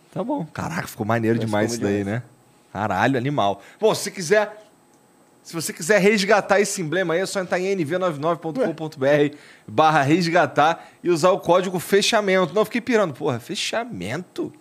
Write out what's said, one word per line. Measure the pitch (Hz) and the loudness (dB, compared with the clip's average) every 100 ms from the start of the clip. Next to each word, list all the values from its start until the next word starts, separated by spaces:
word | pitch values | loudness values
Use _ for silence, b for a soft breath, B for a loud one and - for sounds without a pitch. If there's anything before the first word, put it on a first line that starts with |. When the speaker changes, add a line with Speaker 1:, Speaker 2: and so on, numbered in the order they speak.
| _ | _
Speaker 1:
Tá | 185 | -10
bom. | 220 294 160 | -6 -6 -6
Caraca, | - 175 165 - | -8 -8 -8 -10
ficou | - 107 | -8 -2
maneiro | 117 110 117 | 0 2 0
Speaker 2:
Mas | 113 | 0
Speaker 1:
demais | 104 110 | 0 0
Speaker 2:
ficou | 117 104 | -2 -2
Speaker 1:
isso | 101 | -2
daí, | |
Speaker 2:
demais. | 98 117 | -2 -6
Speaker 1:
né? | - _ _ _ _ | -8 _ _ _ _
Caralho, | 95 104 92 117 135 | -6 -4 0 0 0
animal. | 135 143 101 95 B B | -2 0 0 -2 B B
Bom, | 214 | 0
se | 160 202 | 0 -4
quiser, | - 156 214 208 - - _ _ _ _ _ _ _ | -10 0 2 0 -6 -20 _ _ _ _ _ _ _
se | - | -12
você | 170 156 | -10 -8
quiser | - 160 208 | -8 2 4
resgatar | 196 220 190 214 - 196 | 6 4 4 2 4 2
esse | 202 - | 2 -2
emblema | 156 170 180 | -4 -2 0
aí, | 165 | -2
é | 185 | -2
só | 202 | -4
entrar | 185 180 | -4 -4
em | 185 | -2
N | 196 | -2
V | 143 180 | -2 -2
nove | 185 147 | -2 -2
nove | 156 165 | -2 -2
ponto | 165 214 | -4 -4
com | 208 | -4
ponto | 151 156 143 | -4 -10 -2
B | 135 | 2
R | 147 147 143 B B - | 4 2 -2 B B -6
barra | 107 156 156 | 2 4 4
resgatar | 135 165 165 175 147 147 151 170 B B | 4 2 4 2 2 4 2 2 B B
e | 170 | -2
usar | 170 180 | 2 4
o | 190 | 2
código | 185 175 185 180 | 2 2 2 -4
fechamento. | - 196 208 226 202 190 180 | 0 2 2 0 2 2 2
Não, | 185 | 0
eu | 214 | -2
fiquei | 247 | -2
pirando. | - 226 185 | 0 0 0
Porra, | 127 160 120 | -2 -4 -4
fechamento? | - 196 - 220 247 135 87 143 185 - 330 - | -6 -8 -4 -6 -6 -8 -8 -8 -8 -8 -10 -10